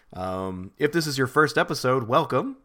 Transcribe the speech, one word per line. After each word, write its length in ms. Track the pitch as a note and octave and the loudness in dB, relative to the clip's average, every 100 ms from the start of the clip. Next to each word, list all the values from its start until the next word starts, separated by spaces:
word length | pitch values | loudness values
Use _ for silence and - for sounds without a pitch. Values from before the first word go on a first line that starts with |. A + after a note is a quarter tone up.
| _ | _
Um, 580 | F#2 F#2 F#2 F#2+ F#2 F#2+ - | -8 -6 -4 -4 -6 -10 -2
if 120 | D3 | 0
this 140 | E3+ D#3 | 0 -2
is 140 | C3+ | -2
your 80 | B2+ | 0
first 320 | D3+ D3+ D#3+ | 2 2 2
episode, 480 | F3 D3 B2+ C3 A2+ | 0 0 2 2 2
welcome. 500 | C#3+ D3+ B2+ C4 C4 | 0 2 0 -2 -8